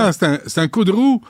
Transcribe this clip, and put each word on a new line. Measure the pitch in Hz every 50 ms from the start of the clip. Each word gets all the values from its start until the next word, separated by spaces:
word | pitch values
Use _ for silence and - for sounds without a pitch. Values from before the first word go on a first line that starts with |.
prend, | 226 185
c'est | 156 - 180
un, | 151 143 - -
c'est | - - 165
un | 160
coup | 147 - 226 202
de | 185
roue. | 196 233 262 277 254 - -